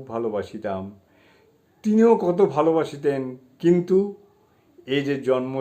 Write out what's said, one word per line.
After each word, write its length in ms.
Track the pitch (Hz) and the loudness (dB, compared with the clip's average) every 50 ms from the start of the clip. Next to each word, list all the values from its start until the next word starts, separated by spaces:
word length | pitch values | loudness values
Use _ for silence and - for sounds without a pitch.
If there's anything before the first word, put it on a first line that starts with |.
| 135 117 | -12 -10
ভালোবাসিতাম, 760 | 113 113 117 110 104 101 98 - - 110 - 104 95 95 95 101 104 _ _ _ _ _ _ _ _ _ _ _ _ _ _ _ _ _ - | -8 -6 -6 -4 -4 -6 -8 -8 -10 -10 -8 -8 -8 -8 -10 -12 -16 _ _ _ _ _ _ _ _ _ _ _ _ _ _ _ _ _ -4
তিনিও 300 | 214 208 220 220 233 226 | 0 2 4 6 6 4
কত 240 | - 190 175 170 175 | 4 2 0 2 2
ভালোবাসিতেন, 800 | 196 - 135 151 151 165 160 160 147 - - 139 147 143 139 135 131 127 127 - _ _ _ - | 2 2 2 2 2 2 2 2 0 -2 -6 -4 -2 -2 -2 -2 -4 -8 -10 -14 _ _ _ -2
কিন্তু 380 | - 170 175 175 170 180 185 190 202 202 196 - _ _ _ _ _ _ _ _ _ _ _ _ - - | 2 2 2 2 2 2 0 0 0 0 -6 -14 _ _ _ _ _ _ _ _ _ _ _ _ -8 -4
এ 100 | 135 143 | -4 -2
যে 140 | 139 139 143 135 | -2 -2 -4 -4
জন্ম 320 | 123 127 131 127 127 131 131 135 | 0 0 0 0 0 -4 -6 -6